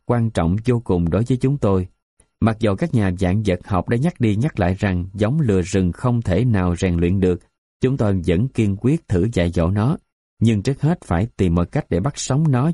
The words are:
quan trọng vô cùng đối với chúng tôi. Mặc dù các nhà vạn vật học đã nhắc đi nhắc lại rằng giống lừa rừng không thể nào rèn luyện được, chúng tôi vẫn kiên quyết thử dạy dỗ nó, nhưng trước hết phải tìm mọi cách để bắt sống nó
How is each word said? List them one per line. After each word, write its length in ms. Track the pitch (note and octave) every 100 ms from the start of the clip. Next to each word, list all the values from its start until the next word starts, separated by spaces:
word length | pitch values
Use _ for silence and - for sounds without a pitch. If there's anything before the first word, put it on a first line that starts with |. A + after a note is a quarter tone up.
| -
quan 240 | A#2+ A2+
trọng 260 | A2 E2 F#2+
vô 160 | A2 A#2+
cùng 260 | - F#2 E2+
đối 120 | F2 A#2+
với 100 | B2+
chúng 200 | C3 C#3
tôi. 300 | G#2+ F#2+ F2+ _ _ _ _ _
Mặc 160 | G#2+ G#2+
dù 140 | A2
các 200 | G2 E3+
nhà 160 | C3 G2 F2+
vạn 240 | F#2 G2
vật 180 | G#2+ -
học 240 | - F#2+ -
đã 80 | A#2
nhắc 240 | D#3+ -
đi 160 | A#2 G2+
nhắc 240 | C#3+ -
lại 140 | F2+
rằng 340 | F#2+ G#2 F2+ F2+
giống 260 | G2 G#2 D3+
lừa 220 | C#3 F#2+
rừng 300 | E2+ G2 F#2
không 300 | E2+ B2 A#2+
thể 220 | A2+ F2+
nào 320 | B2 G#2 F2+ F2
rèn 200 | F#2+ E2+
luyện 240 | E2+ F#2+
được, 200 | F#2 F2 - _ _ _
chúng 160 | C3 C3+
tôi 260 | A2+ G2 E2+
vẫn 220 | F2 C3
kiên 280 | - G#2+ G2
quyết 280 | A#2+ D#3+ -
thử 200 | F#2 F#2+
dạy 180 | A#2 F2
dỗ 200 | F2 E2
nó, 260 | G2+ A2 E3 - _ _ _
nhưng 200 | A2 A2
trước 180 | F#2+ C#3
hết 200 | D3 F3
phải 260 | - E2+ A2 -
tìm 180 | F#2+
mọi 120 | E2+ E2+
cách 200 | C#3 -
để 100 | E2+
bắt 180 | G2+ -
sống 260 | - C3+ D#3+
nó 200 | B2+ C#3+